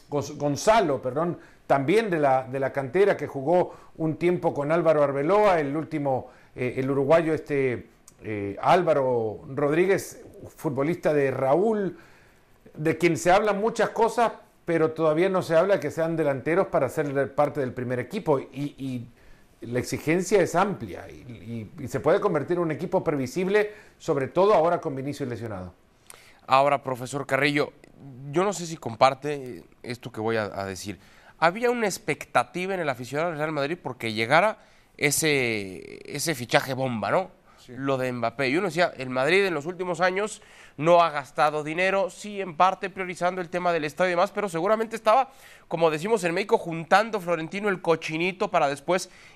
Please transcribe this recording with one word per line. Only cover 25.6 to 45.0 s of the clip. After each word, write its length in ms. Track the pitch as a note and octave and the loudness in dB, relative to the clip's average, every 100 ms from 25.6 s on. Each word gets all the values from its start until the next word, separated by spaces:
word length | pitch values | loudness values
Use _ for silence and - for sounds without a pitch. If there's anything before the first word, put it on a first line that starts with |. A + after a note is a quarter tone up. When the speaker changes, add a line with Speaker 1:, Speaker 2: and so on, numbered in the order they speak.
| F2+ - _ _ - - - _ - | -12 -16 _ _ -20 -20 -20 _ 4
Speaker 2:
Ahora, 360 | C3 C#3+ C#3 | 6 6 4
profesor 420 | C3 B2 B2+ C#3 C3+ | 0 -6 -6 -8 -2
Carrillo, 460 | C3+ D3 D3 C#3 - - - C#3 B2+ C#3+ | 2 2 2 -2 -6 -20 -20 -20 -16 -4
yo 140 | D3 | -2
no 80 | G3+ | 0
sé 140 | E3+ E3+ | -2 -8
si 100 | D#3+ | -10
comparte 880 | A#2+ A2+ C3 C3+ D3 C#3+ B2+ E2+ - _ | -10 2 4 4 -4 -6 -8 -14 -18 _
esto 300 | - A#2+ B2+ | -12 -12 -10
que 80 | A2 | -6
voy 160 | A2 A2+ | -2 -2
a, 160 | G2+ | -2
a 120 | G2 G2 | -4 -6
decir. 340 | F#2 F#2+ F2+ - - - - | -8 -10 -12 -16 -20 -20 -2
Había 280 | E3 G3+ A#3+ | 0 0 -2
una 160 | B3 G#3 | 0 -2
expectativa 880 | - - C#3+ - B2+ A#2+ F3 F#3 F#3+ | -4 -4 -6 -2 -2 0 -4 -6 -4
en 60 | |
el 80 | D3+ | -4
aficionado 420 | B2 A#2 C#3+ F3 | -6 -6 -4 -4
del 80 | D3 | -4
Real 120 | D#3 | -4
Madrid 240 | D3+ C#3 F3 | -4 -4 -6
porque 320 | C3+ A#2+ A2+ | -10 -8 -6
llegara 460 | G#2+ A2+ D#3 G#3+ - _ _ _ - | -4 2 4 4 -2 _ _ _ -4
ese, 1040 | C#3+ C#3 D#3+ C#3+ A#2+ G#2+ G2 F2 - - - | -2 0 2 2 0 -2 -6 -12 -16 -18 -12
ese 300 | C#3+ D#3+ C3 | -6 -6 -6
fichaje 400 | A#2 D3 C3+ B2+ | 0 0 2 -2
bomba, 340 | C3 A2+ G2 | -4 -2 0
¿no? 220 | D#3 F#3 - _ _ | 0 -2 -8 _ _
Speaker 3:
Sí. 160 | - B2 | -18 -6
Speaker 2:
Lo 220 | C#3 C3 | -2 -2
de 140 | B2+ | -2
Mbappé. 380 | B2 A#2 B2+ C3 | -2 -4 -2 -2
Y 80 | D#3 | 0
uno 100 | G3+ | -2
decía, 260 | D#3 E3+ - | 0 0 -2
el 140 | B2+ | -6
Madrid 340 | B2+ C#3+ F#3+ | -2 2 2
en 120 | G3 D#3 | 2 -2
los 100 | D3 | -6
últimos 360 | F3+ F3+ D#3+ | -6 -6 0
años 420 | F#3 F#3 G#3 - - - - - | 0 0 -4 -8 -20 -20 -18 -2
no 240 | D#3+ F3 | 4 6
ha 80 | E3 | 6
gastado 540 | D3 C3 - D3+ D3+ | 0 -6 0 0 0
dinero, 480 | D3+ D#3+ F#3+ G3 F3 | -4 -2 0 0 -2
sí, 300 | - G#3 G3+ | -6 -12 -8
en 140 | F#3 D3+ | -6 2
parte 360 | F#3 F#3 F#3+ | 2 2 -6
priorizando 500 | F#3+ F3+ F3 F3 F#3 | -8 -8 -4 -2 -2
el 80 | E3 | -6
tema 240 | F3 F3 | -2 0
del 120 | E3+ D3 | 0 -2
estadio 240 | - F#3 | 0 0
y 20 | |
demás, 200 | F3 G3 | 2 0
pero 180 | G#3 G#3 | 0 -4
seguramente 460 | E3 F#3+ A3 A3+ | -2 0 0 0
estaba, 360 | A3+ | -2